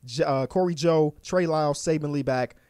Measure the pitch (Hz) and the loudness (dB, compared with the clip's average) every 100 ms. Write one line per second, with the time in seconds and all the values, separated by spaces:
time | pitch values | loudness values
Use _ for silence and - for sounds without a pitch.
0 | 127 123 151 135 131 190 180 165 165 160 | -12 -4 0 0 0 0 0 0 2 4
1 | 151 - - 185 170 156 151 143 - 160 | 2 -2 -2 0 0 0 0 -2 -2 -2
2 | 147 147 135 127 123 - | 0 -2 -2 -2 -2 -8